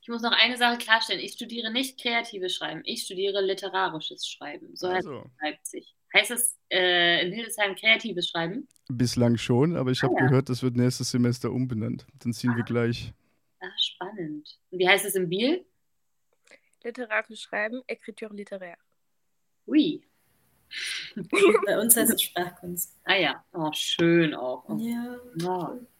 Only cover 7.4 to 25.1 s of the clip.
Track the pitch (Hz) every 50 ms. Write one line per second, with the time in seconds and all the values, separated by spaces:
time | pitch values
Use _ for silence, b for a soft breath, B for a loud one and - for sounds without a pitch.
7.4 | 233 220 220 - 208 196 190 - - 220 226 220 220 226 185 170 170 - - 175
8.4 | 165 165 190 254 302 _ _ _ _ _ 131 120 123 120 - - 120 120 117 110
9.4 | - - 127 120 139 165 175 131 131 127 127 - - - - - 135 127 143 127
10.4 | 135 - 131 120 - 131 120 120 123 127 123 - 127 - - 127 123 120 120 123
11.4 | - 120 - 123 127 127 123 110 107 117 - - - _ _ - - 120 117 -
12.4 | - 123 120 117 113 - 117 120 117 117 120 - - - - _ _ _ _ _
13.4 | _ _ _ _ - - - - - - - _ 175 190 220 208 - 156 151 151
14.4 | - - - _ _ _ - 180 185 180 196 196 196 202 190 190 185 165 170 190
15.4 | 226 262 330 370 - _ _ _ _ _ _ _ _ _ _ _ _ _ _ _
16.4 | _ _ b b b b b _ _ 233 233 247 247 214 214 214 220 _ 226 214
17.4 | - - - 208 208 220 226 262 254 _ 233 233 _ - 214 - 226 214 208 202
18.4 | 202 - - 196 185 175 170 _ _ _ _ _ _ _ _ _ _ _ _ _
19.4 | _ _ _ _ _ - 240 311 277 185 - - _ _ _ _ _ _ _ _
20.4 | _ _ _ _ _ _ B B B B B B B B B 220 180 - - 381
21.4 | 392 349 - - - 202 180 - 214 233 214 233 - 202 226 - - - - 175
22.4 | 180 175 - - - 175 175 175 - - - _ _ - 185 196 175 143 131 -
23.4 | _ _ _ - 156 156 151 - - - - - 170 170 170 170 165 156 139 -
24.4 | - 127 127 - - - 214 220 226 233 233 240 240 247